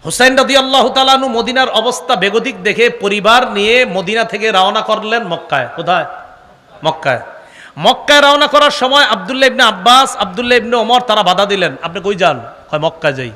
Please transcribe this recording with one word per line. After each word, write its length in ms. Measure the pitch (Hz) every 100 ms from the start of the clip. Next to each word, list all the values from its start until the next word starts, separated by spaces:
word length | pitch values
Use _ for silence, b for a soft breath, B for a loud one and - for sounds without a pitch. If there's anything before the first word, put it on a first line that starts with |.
| 156
হুসাইন 320 | 165 254 269
রাদিয়াল্লাহু 520 | 233 277 262 269 233
তাআলা 220 | 262 262
আনহু 180 | 269 269
মদিনার 400 | 233 226 254 262
অবস্থা 460 | 208 233 240 - 226
বেগতিক 480 | 196 220 185 190
দেখে 260 | 190 185 233
পরিবার 640 | 233 196 208 202 240 247
নিয়ে 340 | 208 208 240 247
মদিনা 380 | 190 180 220
থেকে 280 | 226 208 220
রওনা 300 | 190 190 214
করলেন 420 | 214 208 208 226
মক্কায়। 440 | 196 165 - 139 123 -
কোথায়? 300 | 165 175 147 - - - - _ _ - 156
মক্কায়। 360 | - 143 120 - - B B B -
মক্কায় 420 | 185 254 - 294
রওনা 260 | 285 285 294
করার 240 | 294 294
সময় 320 | - 254 285
আব্দুল্লাহ 440 | 247 214 180 262 262
ইবনে 160 | 247
আব্বাস, 520 | 240 190 196 254 254 -
আব্দুল্লাহ 420 | 196 180 240 247
ইবনে 180 | 220 240
ওমর 260 | 214 247
তারা 220 | - 214
বাধা 220 | 180 185 202
দিলেন, 300 | 196 165 135
"আপনি 200 | 165 185
কই 140 | 185 202
যান?" 260 | 180 131 107 - -
কয়, 100 | 151
"মক্কায় 340 | 156 - 156
যাই।" 180 | 131 123